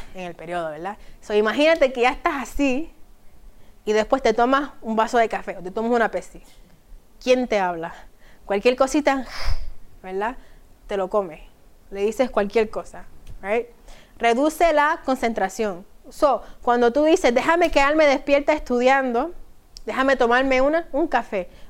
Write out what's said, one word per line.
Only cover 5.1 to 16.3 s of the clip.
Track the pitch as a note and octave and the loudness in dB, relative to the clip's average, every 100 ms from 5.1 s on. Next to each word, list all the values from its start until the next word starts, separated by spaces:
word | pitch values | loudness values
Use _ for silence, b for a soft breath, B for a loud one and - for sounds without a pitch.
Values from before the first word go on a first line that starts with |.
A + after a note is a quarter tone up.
| A#3+ | 2
de | A3+ | 0
café | F#3 G3 F#3 | -2 -8 -10
o | |
te | F3 | -8
tomas | A3 A3+ | -6 -2
una | A#3+ G#3 | 0 0
Pepsi. | F3+ - E3+ - - - - _ - - - | -2 -10 -18 -20 -20 -20 -20 _ -20 -20 -6
¿Quién | B3 B3+ B3 | 2 2 2
te | G#3 | 0
habla? | F3+ E3+ E3 - - - b b - | 0 -4 -10 -14 -20 -20 b b -4
Cualquier | G3+ B3 B3+ | 0 2 2
cosita, | C4 D4+ C#4+ C4+ A#3 B B B B B - - | 2 2 2 0 -4 B B B B B -12 -18
¿verdad? | F#3 F#3+ A3 C4 b b b - - | -10 -6 -6 -8 b b b -20 -8
Te | G3+ | -4
lo | G3+ | -2
comes. | G#3+ F#3 D3+ - - - - - | -2 -2 -10 -20 -20 -20 -20 -14
Le | G3 | -4
dices | G#3 A3 B3 | -2 0 0
cualquier | A3 G3+ A#3 A3 | 0 0 0 -2
cosa, | F3+ - F3+ - - - - | -4 -10 -16 -18 -18 -16 -12
¿right? | G3 A#3 A#3 - b b b - | -4 -4 -4 -14 b b b -2
Reduce | A#3 A#3 D#4 D#4 E4+ | 0 2 0 2 2
la | D4 D4 D#4+ - | 4 2 0 -2
concentración. | C4 A#3 G#3+ F#3+ - G#3+ F3 - - C#4 | -2 -2 -2 -4 -2 -6 -6 -14 -20 -20
So, | - D4 | 0 2